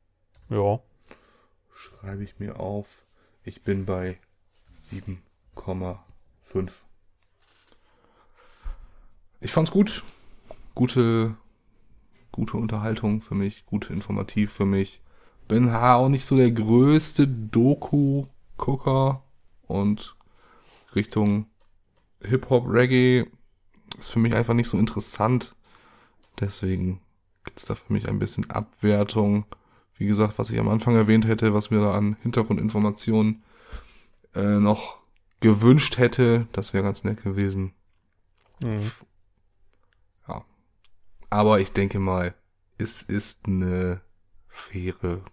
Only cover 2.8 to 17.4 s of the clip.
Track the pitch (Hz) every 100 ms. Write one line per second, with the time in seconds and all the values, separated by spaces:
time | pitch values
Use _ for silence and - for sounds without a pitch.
2.8 | 101 _ _ _ _ _ - - - 98
3.8 | 92 92 92 92 _ _ _ _ _ -
4.8 | - 98 101 90 _ _ _ - - 92
5.8 | 90 90 _ - _ _ _ 98 92 -
6.8 | _ _ _ _ _ _ _ _ _ _
7.8 | _ _ _ _ _ _ _ _ - -
8.8 | - - - _ _ _ - - 160 190
9.8 | 208 - - - - - - - - -
10.8 | 123 127 113 113 113 110 _ _ _ _
11.8 | _ _ _ _ _ - 107 110 113 107
12.8 | 110 110 107 104 - 98 98 - - 104
13.8 | - - - 101 98 - 104 - 98 98
14.8 | 98 - - - _ _ - 110 123 113
15.8 | 123 123 131 139 - 135 123 117 107 120
16.8 | 139 156 156 - 139 120